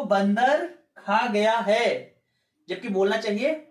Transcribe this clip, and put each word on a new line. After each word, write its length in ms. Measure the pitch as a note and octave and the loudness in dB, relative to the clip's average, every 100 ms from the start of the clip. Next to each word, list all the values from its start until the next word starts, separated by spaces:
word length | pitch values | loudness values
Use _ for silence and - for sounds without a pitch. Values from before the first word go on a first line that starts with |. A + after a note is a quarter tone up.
| A3 | 2
बंदर 600 | G3+ G3 G#3 B3+ D4+ - - _ - | 2 2 2 2 2 -2 -10 _ -20
खा 280 | - G#3+ A#3+ | -2 -2 0
गया 300 | G#3 G#3+ A3+ | 0 0 0
है, 560 | G3 A3 A3+ - - _ _ _ _ _ - | 2 2 2 -2 -8 _ _ _ _ _ -12
जबकि 200 | F3+ A#3+ | -10 -6
बोलना 280 | F#3+ G3 A3 | 0 0 0
चाहिए, 340 | A3 G#3 C#4 D#4 - | -2 -2 -2 -4 -8